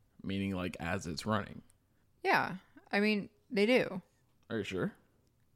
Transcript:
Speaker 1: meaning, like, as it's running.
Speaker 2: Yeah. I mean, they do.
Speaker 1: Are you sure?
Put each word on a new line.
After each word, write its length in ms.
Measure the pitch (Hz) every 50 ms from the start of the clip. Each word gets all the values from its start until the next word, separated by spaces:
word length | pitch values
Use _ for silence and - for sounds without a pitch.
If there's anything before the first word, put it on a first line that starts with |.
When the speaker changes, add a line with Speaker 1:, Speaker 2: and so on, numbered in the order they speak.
| _ _ _ - -
Speaker 1:
meaning, 320 | - 95 98 98 98 95
like, 200 | 90 90 87 - -
as 260 | - 85 92 95 80
it's 200 | 82 80 78 -
running. 340 | 107 110 101 - - - - - - _ _ _ _ _ _ _ _ _ _ -
Speaker 2:
Yeah. 300 | 381 320 - - - 175 185 - _ _ - - -
I 80 | - 202
mean, 300 | 208 214 214 202 - - - _ _ _
they 160 | 254 196 208
do. 340 | 220 254 226 - - 190 190 - _ _ _ _ _ _ _ _ -
Speaker 1:
Are 80 | 117
you 60 | 110 95
sure? 300 | - 95 90 113 208 - - _ _ _ _ _ _ _ _ _ _ _